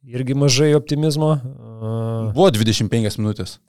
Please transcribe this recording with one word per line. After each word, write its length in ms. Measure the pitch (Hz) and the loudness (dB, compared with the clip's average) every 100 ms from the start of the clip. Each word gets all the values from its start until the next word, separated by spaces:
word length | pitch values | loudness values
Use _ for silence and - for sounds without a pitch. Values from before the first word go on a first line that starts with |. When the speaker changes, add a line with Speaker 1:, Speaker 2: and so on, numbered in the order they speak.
| 135 | -10
Speaker 1:
irgi 300 | 120 131 135 | -6 -2 2
mažai 380 | 143 127 151 147 | 2 4 4 2
optimizmo. 540 | 147 147 156 147 156 151 | 2 -2 0 0 0 -2
A, 580 | 127 127 113 113 110 113 113 113 110 | -4 -14 -18 -10 -6 -4 -4 -4 -2
Speaker 2:
Buvo 180 | 104 190 | 4 4
dvidešimt 400 | 110 110 107 107 | 4 0 0 0
penkias 240 | 117 107 - | 0 0 -2
minutės. 400 | 107 101 92 - | -4 -4 -10 -12